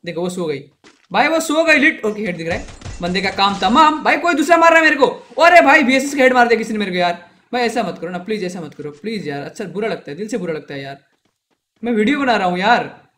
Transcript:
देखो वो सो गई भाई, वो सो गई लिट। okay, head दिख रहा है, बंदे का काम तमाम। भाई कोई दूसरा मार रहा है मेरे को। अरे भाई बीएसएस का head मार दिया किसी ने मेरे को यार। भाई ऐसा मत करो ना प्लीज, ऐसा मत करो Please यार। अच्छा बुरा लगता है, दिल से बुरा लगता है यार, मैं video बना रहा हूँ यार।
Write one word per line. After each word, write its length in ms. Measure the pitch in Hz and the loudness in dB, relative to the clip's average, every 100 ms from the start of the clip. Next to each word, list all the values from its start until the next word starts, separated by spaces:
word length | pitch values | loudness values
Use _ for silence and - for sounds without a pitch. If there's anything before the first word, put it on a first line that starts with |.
देखो 180 | 175 160 | -10 -8
वो 80 | 180 | -8
सो 160 | 180 165 | -6 -6
गई 140 | 139 - _ _ _ _ | -8 -10 _ _ _ _
भाई, 160 | 202 285 | 0 2
वो 120 | 320 | 0
सो 240 | 320 302 | 0 0
गई 140 | 330 302 | 2 4
लिट। 280 | 294 233 214 | 2 0 -6
okay, 160 | 208 | -6
head 160 | 214 165 | -8 -6
दिख 100 | 165 | -6
रहा 100 | 202 | -6
है, 80 | - - - - | -8 -16 -16 -10
बंदे 200 | 175 185 | -4 -4
का 80 | 190 | -4
काम 280 | 190 202 196 | 0 0 2
तमाम। 440 | 190 262 311 302 | 2 4 4 2
भाई 140 | 220 294 | -2 0
कोई 180 | 339 311 | 0 0
दूसरा 220 | 302 330 | 2 6
मार 140 | 330 | 6
रहा 80 | 330 | 6
है 60 | 320 | 4
मेरे 120 | 294 | 4
को। 100 | 240 - - - | 0 0 -12 2
अरे 200 | 330 349 | 6 6
भाई 220 | 285 311 | 6 4
बीएसएस 320 | 240 269 285 285 | 4 0 0 2
का 80 | |
head 100 | 254 | 2
मार 140 | 254 233 | 4 2
दिया 100 | 220 | 2
किसी 160 | 220 | -2
ने 60 | 214 | -4
मेरे 120 | 196 | -4
को 60 | 180 | -2
यार। 280 | 175 175 - _ _ | -2 -2 -10 _ _
भाई 100 | 247 | -4
ऐसा 200 | 233 247 | -2 -2
मत 140 | 196 - | -6 -8
करो 80 | 165 | -10
ना 60 | 180 | -10
प्लीज, 260 | 180 214 | -8 -6
ऐसा 180 | 180 185 | -6 -10
मत 120 | 151 | -14
करो 180 | - 147 | -14 -16
Please 360 | 147 202 220 147 | -12 -10 -8 -8
यार। 140 | 143 | -10
अच्छा 240 | 143 - 196 | -12 -12 -12
बुरा 220 | 165 220 | -6 -6
लगता 240 | 180 - | -6 -10
है, 60 | 147 | -12
दिल 100 | 214 | -8
से 100 | 233 | -6
बुरा 160 | 175 | -6
लगता 200 | 156 139 | -8 -10
है 80 | 139 | -14
यार, 160 | 139 139 _ _ _ _ _ _ _ _ | -14 -16 _ _ _ _ _ _ _ _
मैं 80 | 226 | -4
video 280 | 226 214 285 | 0 0 0
बना 160 | 262 220 | 0 0
रहा 100 | 185 | 0
हूँ 100 | 180 | 0
यार। 360 | 202 233 147 - _ | 0 0 -2 -14 _